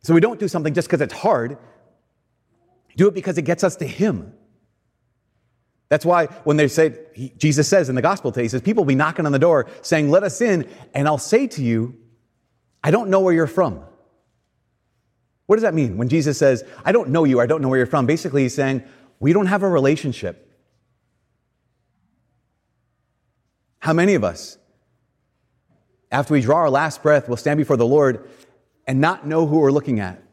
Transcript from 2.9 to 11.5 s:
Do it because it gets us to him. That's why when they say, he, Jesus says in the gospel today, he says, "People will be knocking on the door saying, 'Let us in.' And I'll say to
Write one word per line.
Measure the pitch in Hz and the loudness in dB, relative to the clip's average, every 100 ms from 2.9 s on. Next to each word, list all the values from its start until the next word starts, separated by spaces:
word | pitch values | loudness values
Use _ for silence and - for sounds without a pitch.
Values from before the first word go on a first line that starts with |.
| - | 0
Do | 202 | 0
it | |
because | 190 190 175 | 0 -4 -4
it | |
gets | 143 170 | -2 -2
us | 185 - | -2 -4
to | 135 | -12
him. | - 208 110 76 - _ _ _ _ _ _ _ _ _ _ _ _ _ _ _ | -4 -2 -2 -10 -20 _ _ _ _ _ _ _ _ _ _ _ _ _ _ _
That's | 147 | -2
why | 165 175 156 - | 2 2 0 -4
when | 147 | 0
they | 151 147 | 2 2
say, | - 160 117 - | 2 0 0 -20
he, | - 131 - | -18 -18 -2
Jesus | 156 143 147 | 0 2 2
says | 196 135 | 2 2
in | |
the | 127 | -2
gospel | 147 190 131 | -2 -2 -4
today, | 123 | -4
he | 117 | -4
says, | 127 | -4
"People | 151 220 | -2 0
will | 143 | 2
be | |
knocking | 135 151 - | 2 0 -2
on | 156 | -2
the | 139 | 2
door | 170 151 117 - | 2 2 -2 -12
saying, | - 160 147 | -2 0 2
'Let | 175 | 2
us | 196 - | 0 -2
in.' | 233 180 127 - - | 0 0 -4 -16 -10
And | 139 | -4
I'll | 147 151 | -2 -2
say | - 226 | 0 0
to | 269 | 0